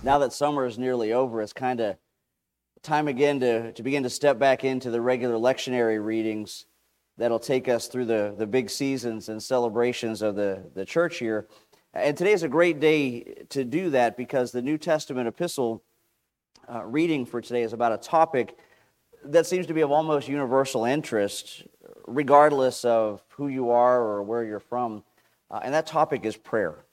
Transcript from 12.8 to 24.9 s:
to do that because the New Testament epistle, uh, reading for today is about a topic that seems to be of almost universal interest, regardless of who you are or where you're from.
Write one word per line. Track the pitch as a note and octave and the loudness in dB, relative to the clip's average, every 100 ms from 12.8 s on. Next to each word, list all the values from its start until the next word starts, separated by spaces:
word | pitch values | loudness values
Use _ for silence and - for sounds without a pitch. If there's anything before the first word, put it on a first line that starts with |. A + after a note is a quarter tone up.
| D#3 D#3 C3+ A#2+ - - - | 2 4 0 -4 -12 -18 -8
to | C#3 | -4
do | B2+ D3 F#3 | -2 -2 0
that | C3+ A#2 A2 | 2 2 0
because | B2 C#3 A#2+ | -4 -2 -2
the | B2 | -4
New | B2+ D3+ | -4 -4
Testament | F3 D#3 - B2+ A#2 | 0 -2 -2 -4 -4
epistle, | - F3 - A#2+ A2+ _ _ _ _ _ _ _ _ - | -4 -6 -2 -2 -2 _ _ _ _ _ _ _ _ -14
uh, | A#2+ | -12
reading | G#2+ C3 E3+ D3+ A#2+ | -4 0 0 0 -2
for | A#2+ | -6
today | A2 A#2+ | -4 -2
is | A2+ | -2
about | A2+ A#2 | 0 0
a | G#2+ | 0
topic | - E3 D#3+ C3+ A2 - _ _ _ _ _ _ | 0 2 4 2 -2 -6 _ _ _ _ _ _
that | C#3 D#3+ D#3+ | 0 2 2
seems | F#3 D#3 | -2 -2
to | |
be | D#3+ | 0
of | D3 | 2
almost | D3 D#3+ D3 B2+ | 2 2 -2 -2
universal | C#3+ C3 C3 C3+ A#2+ | -4 0 2 2 0
interest, | A#2 C#3+ D3 A2 G2+ - - - - _ - - - | 0 -2 -2 -2 -2 -4 -14 -18 -20 _ -20 -20 -8
regardless | B2 C#3+ C#3+ D3+ C#3+ C3 A#2+ | -4 6 8 8 6 2 2
of | A#2+ A#2 A2 G2+ _ | 2 2 2 -2 _
who | - C#3+ | -10 -6
you | C3 B2 | -4 2
are | A#2+ B2 B2 | 4 6 4
or | A2+ G#2 | 2 -2
where | G2+ A#2 | -2 -4
you're | A2+ G#2 | -4 -8
from. | _ B2 A#2+ | _ -4 -4